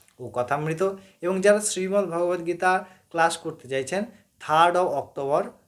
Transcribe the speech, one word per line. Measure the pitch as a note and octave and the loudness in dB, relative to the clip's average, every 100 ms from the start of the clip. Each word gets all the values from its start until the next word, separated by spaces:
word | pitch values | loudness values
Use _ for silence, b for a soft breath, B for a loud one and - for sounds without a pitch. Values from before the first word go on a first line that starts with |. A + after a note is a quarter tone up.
| b - | b -16
ও | A#2+ | -8
কথামৃত। | B2 B2 C#3+ D#3 D#3+ F#3+ G3 B B | -6 -2 -2 -2 -2 -2 -2 B B
এবং | F3 F#3+ | -4 2
যারা | G3+ G#3 | 4 4
শ্রীমদ্ | G#3 F#3 F#3 G3+ F#3 | 2 -4 -2 0 0
ভগবত | E3 F3 F3+ E3+ | 0 0 -2 -4
গীতা | E3+ F#3 F#3 B B _ | 0 0 0 B B _
ক্লাস | E3 E3 - | 0 2 0
করতে | D#3+ D#3+ B2+ | -8 -10 -6
চাইছেন, | C3+ C3+ F#3 A3+ B _ _ | -4 -2 -4 -6 B _ _
থার্ড | - D#3 F3 F3+ | 2 4 6 4
of | F3+ | 0
অক্টোবর | C#3 A#2+ - C#3 D#3 A#3 - | -2 -6 -6 0 0 -2 -10